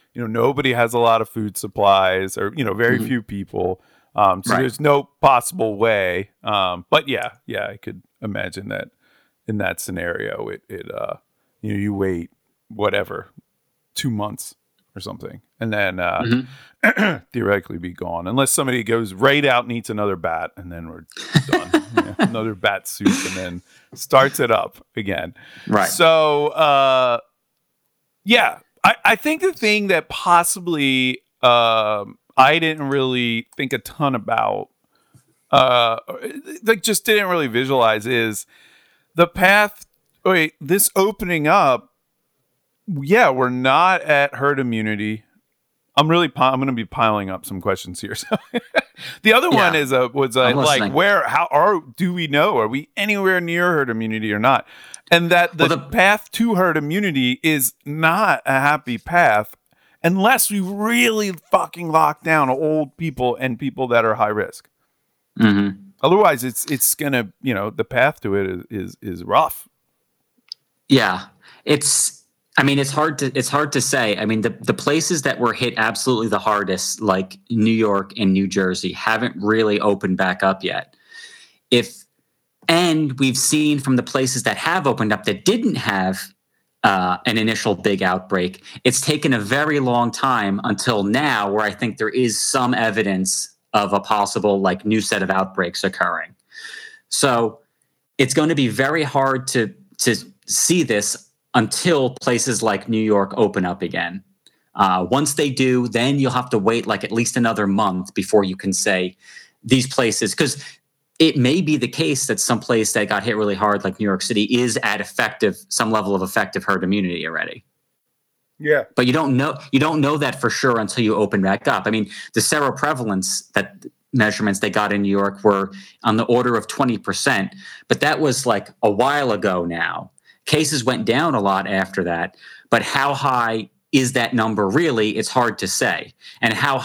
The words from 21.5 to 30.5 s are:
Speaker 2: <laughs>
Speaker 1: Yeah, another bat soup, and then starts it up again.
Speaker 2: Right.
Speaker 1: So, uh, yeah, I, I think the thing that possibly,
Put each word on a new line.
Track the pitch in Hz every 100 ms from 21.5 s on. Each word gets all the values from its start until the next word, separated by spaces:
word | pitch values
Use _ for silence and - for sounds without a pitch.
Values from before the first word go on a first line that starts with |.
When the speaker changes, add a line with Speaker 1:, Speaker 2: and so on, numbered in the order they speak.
| - -
Speaker 2:
<laughs> | 302 302 -
Speaker 1:
Yeah, | 294 -
another | - 117 110
bat | 98 107 98 -
soup, | - 104
and | 269 92 95
then | 90 87 - _ _ -
starts | - 135 135 -
it | 123
up | 90 - - _ -
again. | 101 85 82 - - - -
Speaker 2:
Right. | 104 95
Speaker 1:
So, | - 165 160 151 147 147
uh, | 151 156 139 135 131 127 120 - _ _ _ _ _ _ _ _ _
yeah, | 196 233 143 - _ _
I, | - 233
I | - 220
think | 302 311
the | 370
thing | 320 214 214 202
that | 170 -
possibly, | - 180 170 175